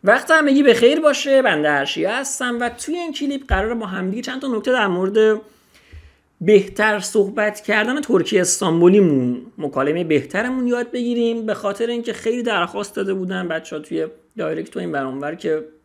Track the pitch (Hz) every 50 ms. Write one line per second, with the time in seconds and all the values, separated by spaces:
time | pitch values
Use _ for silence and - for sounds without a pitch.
0 | - 190 226 269 - - 320 320 294 285 269 285 277 262 226 233 233 247 294 320
1 | 320 294 269 277 - 285 269 269 254 220 170 151 151 147 147 139 139 143 - 175
2 | 160 190 226 262 269 - - - 262 247 240 233 240 240 240 - - - 320 349
3 | 339 330 285 - 277 277 277 269 269 - 196 190 202 220 240 226 220 180 185 185
4 | 185 185 202 240 233 254 254 262 285 269 240 214 208 254 254 254 208 190 175 180
5 | 185 190 208 220 220 220 214 214 - - _ _ _ _ _ _ _ _ - -
6 | _ - _ _ _ _ _ _ 160 185 214 190 190 - - - 214 214 208 202
7 | 185 - - 220 196 190 220 220 208 214 208 - - - 208 214 214 247 262 302
8 | 294 - 233 185 165 - 220 190 180 175 - - 202 175 165 170 170 180 190 208
9 | 196 165 143 131 123 123 123 123 - - _ - 151 143 139 135 135 143 156 175
10 | 175 160 156 143 131 - - 196 226 247 262 262 247 240 240 240 240 240 - 247
11 | 240 240 240 240 233 233 233 233 220 214 196 - - 196 202 202 233 233 240 240
12 | 233 233 208 - - 226 240 247 226 240 214 180 175 170 - 202 208 202 - -
13 | 196 196 190 190 185 180 190 185 185 170 165 160 - - - 151 147 - 170 160
14 | 160 156 - _ _ _ _ 220 170 156 160 160 - - - - 180 175 156 139
15 | 135 131 131 139 143 147 165 - - 170 156 156 156 - _ _ _